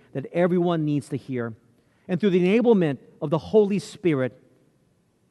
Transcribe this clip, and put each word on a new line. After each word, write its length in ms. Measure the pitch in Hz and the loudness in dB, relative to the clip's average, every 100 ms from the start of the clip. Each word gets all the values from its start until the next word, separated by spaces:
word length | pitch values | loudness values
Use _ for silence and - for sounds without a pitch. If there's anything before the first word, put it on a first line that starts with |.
| _ | _
that 120 | 139 143 | -12 -6
everyone 540 | 170 180 180 175 170 151 | 0 0 2 0 0 -2
needs 240 | 147 - | -4 -4
to 80 | 131 | -10
hear. 360 | - 123 117 110 _ _ _ _ - | -8 -8 -8 -12 _ _ _ _ -6
And 120 | 180 | -2
through 100 | 208 | 2
the 120 | 180 | 2
enablement 580 | 180 226 240 214 160 131 - - | 2 2 4 4 2 -2 -10 -12
of 80 | 151 | -4
the 80 | 156 | -4
Holy 420 | - 214 202 202 | 0 2 2 0
Spirit, 640 | - - 175 139 127 - _ _ _ _ _ _ _ _ _ | -6 -4 0 0 -2 -6 _ _ _ _ _ _ _ _ _